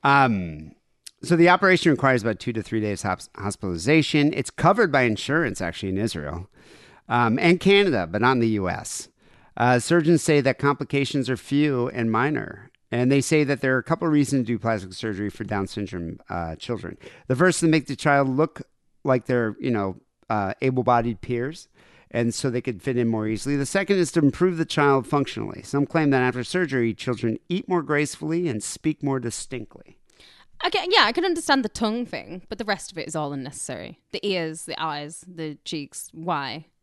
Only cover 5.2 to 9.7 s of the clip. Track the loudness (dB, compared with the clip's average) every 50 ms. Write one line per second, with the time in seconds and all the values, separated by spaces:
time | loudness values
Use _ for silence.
5.2 | -2 -2 -2 0 0 -2 -4 -4 -6 -6 -6 -6 -6 -4 -2 -2 -2 -2 -4 -6
6.2 | -8 -8 -8 -10 -12 -14 _ _ -20 -20 -20 -20 -20 -20 -20 -20 _ -4 0 0
7.2 | 2 2 2 2 4 4 2 4 4 4 6 6 6 4 2 0 -2 -2 -2 2
8.2 | 2 4 4 4 2 2 2 0 -2 -2 -4 -4 -8 -10 -10 -12 -12 -14 _ _
9.2 | _ _ _ _ _ _ _ 0 2 4